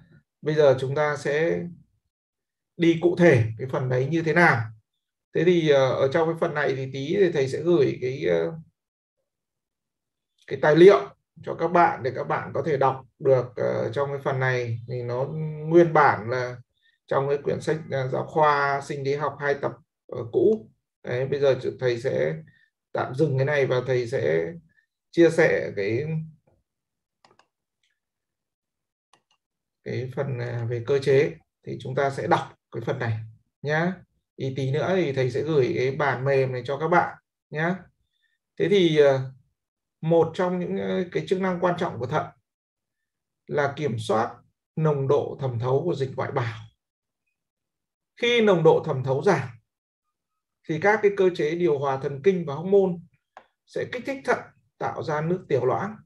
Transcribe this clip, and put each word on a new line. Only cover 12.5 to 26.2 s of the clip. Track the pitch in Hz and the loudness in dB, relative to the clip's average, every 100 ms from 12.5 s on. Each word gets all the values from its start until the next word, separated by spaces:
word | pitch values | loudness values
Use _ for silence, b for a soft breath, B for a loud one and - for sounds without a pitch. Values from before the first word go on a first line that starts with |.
có | 131 | -6
thể | 160 135 | -2 0
đọc | 131 131 - - | 0 -2 -10 -2
được, | 135 131 117 | 2 2 0
à, | 123 123 123 123 | -4 -4 -2 -4
trong | 143 139 | -4 -4
cái | 139 | -4
phần | 143 131 | -4 -2
này | 127 123 120 113 - | -2 -2 -4 -8 -8
thì | 123 | -8
nó | 120 123 143 156 156 151 156 | -6 -4 -6 -6 -8 -8 4
nguyên | 170 165 | 6 6
bản | 151 135 104 110 | 6 4 2 -4
là | 127 123 123 - _ _ _ _ | -4 -4 -10 -20 _ _ _ _
trong | 139 139 | -2 0
cái | 143 | -2
quyển | 139 127 | -2 -4
sách, | 160 156 113 | -4 -6 -4
à, | 135 131 | -6 -4
giáo | 131 - | -6 -4
khoa | 160 147 143 143 139 | 2 2 2 0 -2
sinh | - 143 | -6 -6
lý | 135 | -4
học | 143 143 - | -2 -4 -4
hai | 143 139 | -2 -2
tập, | 131 - _ _ - | -4 -8 _ _ -14
ờ, | 123 113 | -12 -4
cũ. | 123 190 220 - _ _ _ | 2 2 2 -4 _ _ _
Đấy, | - 123 135 | -8 -4 -4
bây | 143 | 0
giờ | 139 123 131 113 | 2 2 -4 -2
thầy | 123 117 | -2 -2
sẽ | 127 127 151 160 b b b _ _ | -2 -2 -2 -4 b b b _ _
tạm | - 117 | -6 -6
dừng | 131 151 131 | -2 0 0
cái | |
này | 139 143 | 0 0
và | 123 127 127 | 0 0 0
thầy | 123 117 | -2 -2
sẽ | 127 151 - 165 170 - _ _ _ _ | -2 0 0 -2 -10 -20 _ _ _ _
chia | 170 165 | 4 4
sẻ | 165 156 95 65 | 6 2 2 -4
cái, | 101 101 120 156 160 | -4 -2 -2 -4 -6